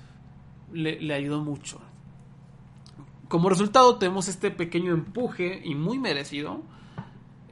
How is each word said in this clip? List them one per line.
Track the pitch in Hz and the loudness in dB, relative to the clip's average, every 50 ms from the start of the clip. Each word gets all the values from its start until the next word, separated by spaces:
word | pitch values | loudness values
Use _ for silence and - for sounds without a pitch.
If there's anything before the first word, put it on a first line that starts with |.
| - - - - - - - - - - - - - - - | -20 -20 -20 -20 -20 -20 -20 -20 -20 -20 -20 -20 -18 -12 -6
le, | 170 156 156 156 - | -4 -4 -2 -4 -4
le | - 151 147 | -4 -4 -2
ayudó | 139 143 143 147 151 | -2 -2 -2 -2 -2
mucho. | 151 151 143 135 - - - - - - - - - - - - - - - - - - - - - - - - - - - - - - - - - - | -2 -4 -6 -8 -10 -12 -16 -16 -18 -20 -20 -20 -20 -20 -20 -20 -20 -20 -20 -20 -20 -20 -20 -20 -20 -20 -20 -20 -20 -20 -20 -20 -20 -20 -20 -20 -6 -2
Como | - 165 165 196 | 0 2 4 4
resultado | 190 170 208 208 - 277 254 247 240 | 4 4 4 6 8 10 10 10 8
tenemos | - 196 180 185 190 170 | 6 2 0 0 -2 -4
este | 202 185 - - 202 | -6 -4 -4 -4 -4
pequeño | 196 - 175 170 - 175 180 180 170 | -2 -4 -4 -2 -2 -2 0 0 0
empuje | 160 - - - 233 247 - - - 180 175 190 - - | 0 -2 -4 -4 -4 -4 -4 -2 -2 -4 -4 -4 -6 -6
y | 175 139 | -6 -4
muy | 143 156 185 247 269 | -2 -2 -2 -2 0
merecido, | 262 208 147 139 139 - 147 143 147 170 - - - - - - - - - - - - - - - - - - - - | -2 -2 -2 -2 -4 -6 -6 -6 -6 -6 -8 -10 -12 -14 -18 -20 -20 -18 -16 -16 -16 -16 -18 -20 -20 -20 -20 -20 -20 -10